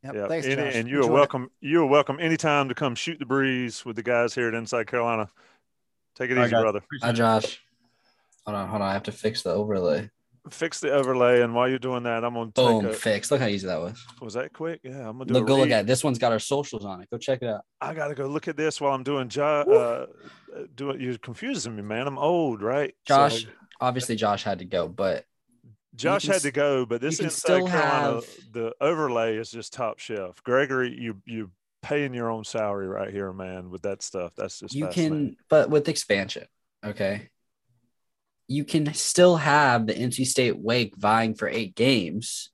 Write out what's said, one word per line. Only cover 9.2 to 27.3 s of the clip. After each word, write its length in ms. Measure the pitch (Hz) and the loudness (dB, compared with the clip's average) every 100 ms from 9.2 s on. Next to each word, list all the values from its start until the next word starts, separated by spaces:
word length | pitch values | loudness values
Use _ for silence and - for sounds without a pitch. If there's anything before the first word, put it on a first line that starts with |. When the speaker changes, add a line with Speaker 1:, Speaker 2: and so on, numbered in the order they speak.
| 107 113 | -4 -2
Speaker 4:
the 80 | - | -2
overlay. 580 | 87 104 98 87 73 107 _ _ _ - | -2 0 0 0 0 -4 _ _ _ -20
Speaker 2:
Fix 300 | - 165 - | -6 -6 -4
the 100 | 151 | 0
overlay, 520 | 139 131 131 123 123 | 2 2 4 6 6
and 120 | 120 | 4
while 160 | 117 127 | 2 2
you're 80 | 131 | 0
doing 240 | 127 127 | -2 -4
that, 240 | 120 113 117 | -2 -2 -2
I'm 80 | |
gonna 140 | 120 113 | -4 -4
take 80 | 107 | 2
Speaker 4:
Boom, 300 | 127 113 101 | 4 4 2
Speaker 2:
a 60 | |
Speaker 4:
fixed. 360 | 110 117 104 - | -2 -2 -2 0
Look 120 | 139 | 0
how 40 | 120 | 2
easy 220 | 101 95 | -2 -4
that 120 | 85 | -4
was. 240 | 85 113 - - | -6 -10 -18 -16
Speaker 2:
Was 140 | 117 | -10
that 180 | 107 143 | -8 -8
quick? 300 | - 160 170 | -8 -8 -8
Yeah, 240 | 131 135 117 | -12 -14 -12
I'm 120 | 117 | -12
gonna 60 | 131 | 0
do 80 | 123 | 0
Speaker 4:
Look, 80 | |
Speaker 2:
a 20 | 131 | 4
Speaker 4:
go 100 | 135 | 4
look 80 | 131 | 6
Speaker 2:
read. 80 | |
Speaker 4:
at 60 | 117 | 4
it. 40 | 104 | 4
This 180 | 127 | 2
one's 140 | 151 120 | 2 2
got 140 | 123 | 2
our 80 | 113 | 0
socials 440 | - 139 143 110 | 0 -4 -4 -8
on 160 | 101 92 | -10 -14
it. 120 | 92 | -12
Go 80 | 117 | -10
check 240 | - 131 | -4 -2
it 40 | 120 | -2
out. 140 | 104 - _ | -6 -8 _
Speaker 2:
I 140 | 143 | -8
gotta 220 | 160 147 143 | -6 -6 -4
go 100 | 139 | -4
look 220 | 147 160 | -4 -6
at 100 | 147 | -2
this 240 | 156 139 | -2 0
while 100 | 143 | 0
I'm 120 | 135 | 0
doing 260 | 127 143 127 | -2 -4 -2
jo-, 340 | 110 147 151 147 | -2 0 2 6
Speaker 4:
Woo. 100 | 427 | 6
Speaker 2:
uh, 280 | - 120 - - - - - - 143 | 4 -2 -8 -14 -20 -20 -20 -16 -16
do 160 | 131 139 | -10 -8
it. 100 | 135 | -6
You're 200 | 127 120 | -6 -8
confusing 560 | - 113 240 254 120 110 | -10 -12 -8 -8 -8 -10
me, 80 | |
man. 240 | 101 110 135 | -6 -4 -4
I'm 100 | 135 | -2
old, 460 | 147 175 156 110 | 0 2 0 -2
right? 320 | 104 135 143 - - | -2 -2 -2 -8 2
Speaker 4:
Josh, 380 | 139 143 117 | 4 6 2
Speaker 2:
So 60 | 110 - _ - | -8 -16 _ -4
Speaker 4:
obviously 360 | 127 123 120 113 | -2 -2 -4 0
Josh 260 | 107 101 | 0 0
had 160 | - 95 | -2 -6
to 80 | 90 | -4
go, 220 | 92 82 | -2 -2
but 380 | 87 95 80 - _ _ _ _ 110 _ | -2 -2 -2 -8 _ _ _ _ _ _
Speaker 2:
Josh 300 | 120 143 196 | -4 0 0
Speaker 4:
you 60 | 156 | 2
can 40 | |
Speaker 2:
had 40 | 190 | 0
Speaker 4:
s-, 40 | |
Speaker 2:
to 100 | 143 | 0
go, 360 | 135 143 135 123 | 0 2 2 0
but 140 | 117 | -2
this 100 | 135 | -2
Speaker 4:
you 60 | 160 | -2
can 80 | |
Speaker 2:
Inside 140 | 135 | -4